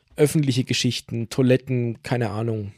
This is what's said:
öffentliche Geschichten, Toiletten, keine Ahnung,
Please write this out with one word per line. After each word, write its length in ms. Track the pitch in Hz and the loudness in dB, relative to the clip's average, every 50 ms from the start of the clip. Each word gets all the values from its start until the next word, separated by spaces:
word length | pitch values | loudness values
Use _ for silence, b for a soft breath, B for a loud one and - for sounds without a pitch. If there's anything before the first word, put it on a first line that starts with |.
| b b - | b b 0
öffentliche 500 | - 151 139 - 160 143 135 117 127 123 | 2 2 2 4 2 2 2 2 0 0
Geschichten, 640 | - 123 - - 123 - - - - 113 117 117 - | 0 -2 0 0 -2 -2 -4 -8 -8 -6 -6 -6 -4
Toiletten, 720 | - - 131 123 127 131 - - 127 123 120 117 113 - - | 0 2 4 4 4 2 2 -2 -2 -2 -2 -4 -6 -8 -6
keine 260 | - 131 123 117 104 | -4 -2 -2 -2 -2
Ahnung, 420 | 98 107 117 117 110 107 101 101 - | -2 -4 -4 -4 -4 -4 -6 -10 -12